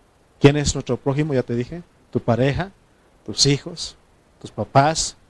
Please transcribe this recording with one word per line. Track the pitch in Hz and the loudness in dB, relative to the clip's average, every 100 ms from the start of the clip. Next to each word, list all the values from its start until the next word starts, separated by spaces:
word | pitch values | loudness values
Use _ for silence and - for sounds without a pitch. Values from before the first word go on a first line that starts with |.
| _ _ _ _ | _ _ _ _
¿Quién | 143 147 | 4 4
es | 139 | -2
nuestro | 139 - 120 | -4 -4 -4
prójimo? | - 135 151 | -2 -2 -2
Ya | 135 | -2
te | - | -2
dije, | 120 123 170 170 _ _ | -4 -6 -10 -18 _ _
tu | - | -4
pareja, | - 113 131 135 185 - _ _ _ _ | 0 0 0 -2 -6 -12 _ _ _ _
tus | - 104 139 | -10 -2 0
hijos, | 139 - 175 - - _ _ _ _ | 0 -4 -12 -14 -16 _ _ _ _
tus | - | -14
papás, | - 104 135 143 160 - - _ | -10 0 4 4 2 -6 -10 _